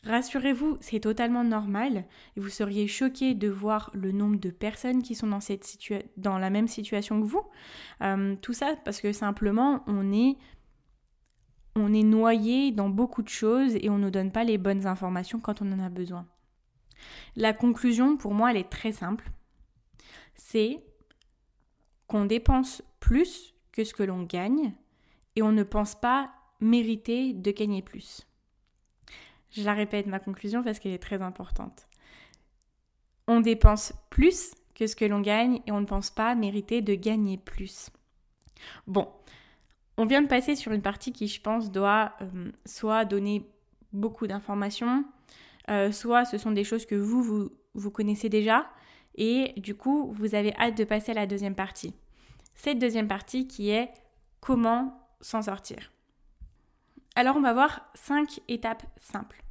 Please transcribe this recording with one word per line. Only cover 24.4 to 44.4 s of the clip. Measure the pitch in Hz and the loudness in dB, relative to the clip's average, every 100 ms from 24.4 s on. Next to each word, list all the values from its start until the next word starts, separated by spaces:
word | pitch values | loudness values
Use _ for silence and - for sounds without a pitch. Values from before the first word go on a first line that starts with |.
| 190 277 285 - _ _ _ _ _ - | -2 0 -2 -6 _ _ _ _ _ 0
et | |
on | 214 | 2
ne | 214 | 2
pense | 202 214 208 - | 2 0 -2 -2
pas | 240 262 269 - _ _ | 0 0 -2 -12 _ _
mériter | 220 240 226 220 - 240 262 | 4 4 4 -2 -2 -2 0
de | 202 190 | -2 -2
gagner | 202 214 196 | -2 -2 -2
plus. | 190 - - - - _ _ _ _ _ _ _ - - - _ _ | -6 -16 -18 -20 -20 _ _ _ _ _ _ _ -20 -20 -20 _ _
Je | - | -6
la | 208 | -2
répète, | 208 208 208 202 | 0 0 -2 -2
ma | 190 | -4
conclusion, | 190 190 202 226 | -6 -8 -4 -2
parce | 247 214 | -2 -4
qu'elle | 196 | -6
est | 180 | -8
très | - 196 | -6 -6
importante. | 185 185 185 - - - _ _ - - - _ _ _ _ _ _ _ _ _ - | -6 -8 -6 -4 -6 -14 _ _ -20 -20 -20 _ _ _ _ _ _ _ _ _ 2
On | 233 | 4
dépense | 226 226 214 214 - - _ | 4 8 8 8 -4 -10 _
plus | - 302 370 - - _ _ | 4 6 4 -6 -12 _ _
que | 220 | -4
ce | - | 0
que | 208 | 0
l'on | 202 | 2
gagne | 202 214 247 240 233 | 2 2 2 0 -2
et | |
on | 208 | -2
ne | 202 | 0
pense | 196 196 | -2 -4
pas | - 220 240 | -2 0 0
mériter | 208 202 202 233 | 0 -2 -2 -2
de | 214 | 0
gagner | 196 196 220 202 190 | 0 0 0 0 -2
plus. | - - 190 - - _ _ _ _ _ - _ - - - | -8 -8 -8 -12 -20 _ _ _ _ _ -20 _ -20 -20 -4
Bon, | 196 - - - - - _ _ _ _ - | -2 -2 -6 -20 -20 -20 _ _ _ _ -2
on | 220 | 4
vient | 269 | 4
de | 285 | 6
passer | 254 254 285 | 4 2 -2
sur | - | 0
une | 214 | -2
partie | 196 202 - | -2 -4 -10
qui, | 143 208 | -6 -8
je | - | -6
pense, | - 226 214 | -2 -2 -2
doit, | 190 196 208 214 - | 0 2 4 2 -4
euh, | 190 185 175 - - | -12 -10 -12 -14 -18
soit | - 220 220 220 | -6 0 0 2
donner | 202 202 208 - _ _ _ _ | 0 0 -2 -4 _ _ _ _
beaucoup | 202 214 220 214 | -4 -4 -4 -6
d'informations, | 196 | -6